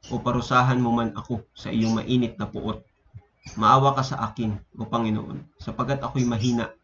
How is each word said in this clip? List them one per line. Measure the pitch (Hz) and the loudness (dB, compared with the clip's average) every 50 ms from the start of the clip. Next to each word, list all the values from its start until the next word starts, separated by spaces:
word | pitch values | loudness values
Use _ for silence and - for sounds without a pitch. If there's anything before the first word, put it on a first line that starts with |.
| - - | -10 -6
o | 127 120 - | -8 -4 -2
parusahan | 123 120 123 117 - 127 123 123 131 131 123 | 0 -2 -2 0 2 4 4 6 6 4 4
mo | 123 120 117 | 4 2 2
man | 117 117 113 107 - | 2 2 0 -2 -6
ako | - - 120 107 - _ | -6 -6 -6 -6 -6 _
sa | _ - - - - | _ -14 -10 -2 0
iyong | 117 113 113 113 110 | 2 2 4 2 0
mainit | - - 127 123 120 113 110 - | 0 2 2 2 2 0 -2 -6
na | 104 | -8
puot. | 101 - 107 95 107 110 - - _ _ _ _ _ _ - _ _ _ _ _ - - 107 | -6 -6 -6 -6 -6 -6 -6 -10 _ _ _ _ _ _ -20 _ _ _ _ _ -14 -6 0
Maawa | 107 107 127 135 135 139 135 135 | 4 6 6 6 6 4 2 2
ka | 127 | -2
sa | - - 117 113 | -4 -4 -4 -6
akin, | 110 110 - 113 110 104 101 - _ _ - | -6 -4 -4 -4 -2 -2 -4 -8 _ _ -10
O | 113 | -8
Panginoon, | - - 117 113 110 107 107 - - - - - - _ _ | -4 -2 -2 0 0 -2 -2 -4 -6 -10 -12 -12 -14 _ _
sapagkat | - - - - 123 127 139 135 | -12 -12 -6 -6 -4 -2 -2 -4
ako'y | - 120 - 135 127 | -4 -4 -2 0 0
mahina. | 120 120 110 104 123 120 117 113 - - _ | 0 0 0 2 2 2 2 0 -4 -8 _